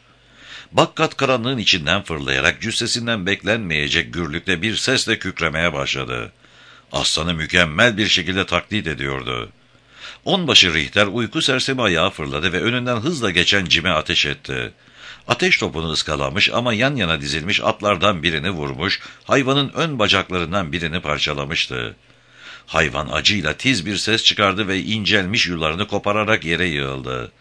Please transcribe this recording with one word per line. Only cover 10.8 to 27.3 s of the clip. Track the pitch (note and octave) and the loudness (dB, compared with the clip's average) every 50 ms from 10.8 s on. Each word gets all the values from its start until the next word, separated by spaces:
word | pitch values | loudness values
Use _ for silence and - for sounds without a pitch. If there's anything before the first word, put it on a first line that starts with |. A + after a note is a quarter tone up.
| C#2+ B1+ - G2+ G#2 | 0 2 2 2 2
uyku | G2 - B2 A#2 G#2 - D#3+ | 2 2 -2 -2 -2 -2 -2
sersemi | D#3+ - C#3 B2+ - - C3+ B2+ | 0 0 0 0 0 -2 0 2
ayağa | A#2+ G2+ E2+ D#2 F2 G2 | 2 4 4 4 2 2
fırladı | - - D#2 C#2 C#2 D2 E2 F#2 E2+ | 0 -2 -6 -4 -4 -2 -2 0 0
ve | F2+ | 0
önünden | D#2+ A#2 B2 B2 B2 B2+ B2 | 0 0 0 0 0 -2 -2
hızla | A2 G#2 D#3+ F3+ C3+ A2+ G2 | 0 0 -2 -2 0 -2 2
geçen | E2+ F2 E2+ - G#2 G2+ F#2 | 2 2 4 4 2 2 2
Jim'e | D#2 - E2+ D#2 F#2 | 2 2 2 2 2
ateş | E2 D2+ - - E2+ - - | 0 0 0 0 0 0 0
etti. | D2 C2+ - - - C2+ B1+ A#1+ A1 - _ - - - - - - - - - | 0 -4 -6 -6 -6 -6 -6 -6 -6 -10 _ -20 -20 -20 -20 -18 -18 -18 -14 -4
Ateş | - D3+ - F3+ F#3 - | -2 0 2 2 2 2
topunu | - A2+ F2 D#2+ E2 D#2+ E2 | 2 0 -2 -2 -4 -4 -2
ıskalamış | D#2 - - D#2+ D2+ C#2+ C#2 C2+ D2 G#2 - - - | -2 -2 -2 -2 -2 -2 -2 -2 0 0 0 2 2
ama | A2+ B2 B2 A2 | 0 0 0 2
yan | G#2 B2+ C#3 D3 | 2 2 0 2
yana | B2 F#2 D#2+ D#2+ D2 | 0 0 0 0 -2
dizilmiş | C2+ C#2+ C#2+ D#2 D2+ F#2 E2 - | -2 -4 -4 -4 -2 -2 -2 0
atlardan | A#1+ F#2+ A2+ - G#2 G#2 G2+ E2 F2 G#2 G2 D#2+ D2 | 2 0 0 2 0 0 2 4 4 2 2 2 0
birini | F2 D#2+ D2+ C#2+ G2 | 0 0 0 -2 -2
vurmuş, | G2 D#2 C#2+ C#2 C2 B1+ E2+ G2 - - - - - - - | -2 -2 -4 -4 -4 -4 -2 -2 -2 -4 -6 -14 -20 -16 -4
hayvanın | - A2+ C#3 C3 C3 C#3 C#3+ C#3 - - | 0 2 2 2 2 2 2 0 0 -2
ön | B2+ D#3+ E3 C#3+ A#2 | -2 -2 -2 0 0
bacaklarından | G#2 F#2+ G2 F#2+ F2+ - F#2 F2+ E2+ D#2 F2+ G2+ F#2 D2 | 2 2 2 2 0 0 -2 -4 -2 -2 -2 -2 -2 -2
birini | C#2+ F2 E2+ D#2 D#2+ F2+ | -4 -4 -4 -4 -4 -4
parçalamıştı. | D#2 D2+ D2+ C#2+ - D#2 D2 C#2+ C#2+ C#2 D#2+ - - - C2+ B1 A#1 A1 G#1 - _ _ _ _ _ _ - - - - - - - | -4 -4 -2 -2 -2 -2 -2 -4 -4 -4 -2 -4 -2 -4 -4 -6 -6 -8 -10 -14 _ _ _ _ _ _ -20 -20 -20 -20 -20 -20 -14
Hayvan | - - D#2+ D#2+ C#2+ A#1+ C#2+ D#2 B1 | -2 2 2 2 2 0 -2 -4 -2
acıyla | C2+ D#2 - - G#2 G2+ D2 D2+ D#2 | -4 0 2 2 2 2 0 -2 -4
tiz | - - C3 C3 F#2+ D2+ | 0 0 0 0 2 0
bir | G2+ G2+ | -2 -2
ses | F2+ - G#2+ A2+ A2 - | -2 0 0 0 4 4
çıkardı | - - G#2+ G#2 G2 F#2 G2+ G#2+ | 2 4 4 2 2 2 2 0
ve | F#2 F#2+ F#2 | 0 0 -2
incelmiş | C2 E2 A2 A2 G2 E2+ G#2 G2+ F#2 F2+ A2 A#2+ - | 0 -2 -2 -2 2 2 2 2 2 2 0 0 0
yularını | F2 F2 D#2+ D#2+ D#2 D#2+ F#2 G#2 | 0 0 0 0 -2 0 -2 -2
kopararak | - G#2 G2 - G2+ G#2 G#2+ G#2+ G#2+ A2 F#2 D#2 | -2 -2 -2 0 0 0 0 2 2 0 0 0
yere | E2 E2+ E2 F2+ | 0 0 0 0
yığıldı. | F2 D2 C#2+ C#2 C2+ C2+ C2 B1 B1+ B1+ B1 A#1 A1+ | 0 0 -2 -2 -2 -4 -6 -6 -6 -6 -6 -8 -10